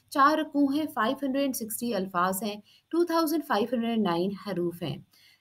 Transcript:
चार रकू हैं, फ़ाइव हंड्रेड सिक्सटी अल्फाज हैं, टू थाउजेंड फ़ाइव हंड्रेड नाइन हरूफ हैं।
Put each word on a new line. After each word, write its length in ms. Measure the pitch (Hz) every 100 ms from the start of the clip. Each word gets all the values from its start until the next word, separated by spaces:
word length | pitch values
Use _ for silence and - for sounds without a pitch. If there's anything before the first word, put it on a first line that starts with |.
| -
चार 260 | 294 277 311
रकू 260 | 302 285 277
हैं, 160 | 285 302
फ़ाइव 280 | 247 220 277
हंड्रेड 320 | 285 262 277
सिक्सटी 380 | 254 220 - 240
अल्फाज 480 | 202 190 175 180 190
हैं, 200 | 220 208 - _ _
टू 120 | 330
थाउजेंड 380 | 339 330 320 311
फ़ाइव 240 | 294 214 240
हंड्रेड 300 | 240 226 226
नाइन 340 | 196 170 185 196
हरूफ 440 | 208 175 175 175
हैं। 240 | 170 - - _ - _